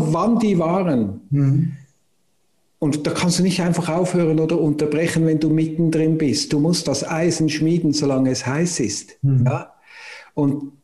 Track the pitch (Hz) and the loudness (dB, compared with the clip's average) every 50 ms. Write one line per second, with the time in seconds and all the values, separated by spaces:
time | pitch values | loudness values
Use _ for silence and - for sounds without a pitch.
0 | 156 151 160 165 185 220 240 202 220 208 196 170 160 165 175 190 190 175 143 120 | 0 0 0 0 2 2 2 2 2 2 2 2 2 2 0 0 0 0 0 0
1 | 110 98 98 - - - 143 143 139 135 139 - 165 - - - - _ _ _ | 0 -2 -6 -10 -6 -2 0 2 2 4 4 2 0 0 -4 -8 -16 _ _ _
2 | _ _ _ _ _ _ _ _ _ _ _ _ _ _ _ _ 165 147 131 151 | _ _ _ _ _ _ _ _ _ _ _ _ _ _ _ _ -2 -2 -2 -2
3 | 147 175 - - - 180 175 - 180 190 - - 170 180 165 - 170 - 160 175 | -2 -4 -4 -2 0 0 0 2 0 0 0 0 0 0 0 -2 -2 -2 -2 -2
4 | 185 175 - 180 170 160 156 156 160 160 170 160 165 151 147 147 151 147 147 151 | -2 0 0 0 2 2 2 2 0 0 0 0 0 0 0 0 -2 -2 0 0
5 | 170 165 - 165 160 160 156 151 160 156 156 160 160 160 156 - 170 160 160 156 | 0 0 0 0 2 2 2 2 2 2 2 2 0 0 0 0 0 2 2 2
6 | 160 160 160 156 156 135 110 - - - 156 147 147 170 175 - - 196 180 180 | 2 2 2 2 0 0 0 -2 -2 -2 0 0 2 2 0 0 -2 -4 -4 -4
7 | - - 165 160 170 175 160 - 160 151 151 151 156 160 175 170 165 151 143 - | -4 -4 -2 0 0 0 0 0 0 0 0 0 0 0 0 2 0 0 0 0
8 | 151 139 135 131 131 131 127 - - 123 135 151 175 175 - - 123 101 - - | 0 0 0 2 2 0 0 -2 -4 -4 -2 -2 -2 -2 -2 -2 -4 -4 -4 -8
9 | - - - _ - 139 135 123 120 135 143 170 - - - _ _ - - - | -10 -14 -8 _ 0 2 2 2 2 2 0 -2 -6 -12 -18 _ _ -20 -20 -20
10 | - - - - - - _ - 147 139 123 - - - - _ | -20 -20 -20 -20 -20 -10 _ -2 0 0 -2 -2 -6 -12 -14 _